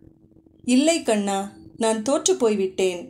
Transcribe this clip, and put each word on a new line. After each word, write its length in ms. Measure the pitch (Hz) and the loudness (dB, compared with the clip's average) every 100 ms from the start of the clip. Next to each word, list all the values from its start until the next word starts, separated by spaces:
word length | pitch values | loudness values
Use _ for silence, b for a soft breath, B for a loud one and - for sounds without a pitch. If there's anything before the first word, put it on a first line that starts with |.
| - _ _ _ _ _ | -20 _ _ _ _ _
"இல்லை 400 | - 254 302 339 | 0 2 4 2
கண்ணா, 360 | - 208 202 196 202 - - - | 0 0 0 -4 -6 -12 -16 -4
நான் 240 | 226 220 | -2 0
தோற்று 340 | 214 311 320 370 | 0 0 0 2
போய்விட்டேன். 680 | 226 208 190 - 190 180 | 2 0 -2 -2 -2 -4